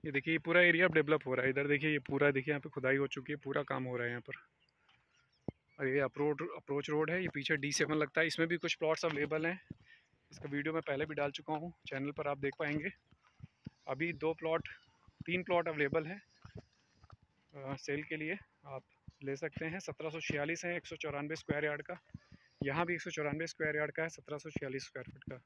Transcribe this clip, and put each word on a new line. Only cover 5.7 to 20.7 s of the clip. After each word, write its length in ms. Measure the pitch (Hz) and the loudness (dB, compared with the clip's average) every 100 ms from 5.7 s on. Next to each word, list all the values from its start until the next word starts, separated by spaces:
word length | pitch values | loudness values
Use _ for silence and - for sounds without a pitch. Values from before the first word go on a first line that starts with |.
| - | -4
और 80 | 135 | 2
ये 120 | 135 | 2
approach, 420 | 135 143 147 143 170 160 | 2 2 0 2 -4 -8
approach 320 | - 143 143 | -4 -4 0
road 220 | 151 156 | 2 2
है, 100 | 175 | 0
ये 60 | 180 | 0
पीछे 220 | 147 139 156 | -2 0 2
डी 140 | 143 | 2
सेवन 240 | 139 151 156 | 2 2 4
लगता 260 | 151 - | 2 2
है। 60 | 160 | 2
इसमें 200 | - 165 | 2 0
भी 100 | 170 | 2
कुछ 180 | 170 - | 0 0
plots 300 | 156 156 170 | 2 2 0
available 400 | 147 147 156 165 | 0 0 0 0
हैं, 160 | 185 - - - - _ _ _ | -2 -10 -18 -18 -20 _ _ _
इसका 180 | 147 147 | -14 -6
video 240 | 143 147 | -4 -2
मैं 80 | 160 | -2
पहले 240 | 156 139 156 | -2 -2 -2
भी 100 | 147 | 0
डाल 160 | 143 | -2
चुका 220 | 135 151 | -2 -4
हूँ, 180 | 156 170 - - | -4 -4 -12 -8
channel 240 | 135 139 | -4 -4
पर 160 | 147 143 | -2 -4
आप 100 | 143 | -2
देख 160 | 139 - | -2 -2
पाएंगे। 300 | 151 151 170 - _ _ _ _ - _ - _ - | 0 0 -2 -8 _ _ _ _ -20 _ -16 _ -8
अभी 260 | 135 170 | -2 -2
दो 200 | 151 156 | 0 -2
plot, 340 | 160 160 165 - - _ _ - _ - | -2 0 0 -2 -14 _ _ -20 _ -4
तीन 180 | 180 | -2
plot 240 | 180 175 170 | 2 2 2
available 380 | 156 143 151 156 | 2 2 2 0
हैं, 160 | 202 _ _ - - - _ _ _ - - _ _ _ | -8 _ _ -18 -18 -20 _ _ _ -20 -20 _ _ _
अ, 220 | 147 135 139 | -10 -6 -6
sale 280 | - 143 | -4 -4
के 120 | 156 156 | -4 -6
लिए, 220 | 156 202 - _ 143 | -4 -6 -10 _ -12
आप 180 | 135 _ _ - _ | -12 _ _ -20 _
ले 120 | 135 135 | -6 -4
सकते 300 | 160 - 160 | -6 -4 -6
हैं। 140 | 180 | -6
सत्रह 300 | 175 147 156 | -8 -8 -6
सौ 100 | 160 | -6
छियालीस 460 | - 151 147 170 | -2 0 0 -2
है 100 | 175 | -2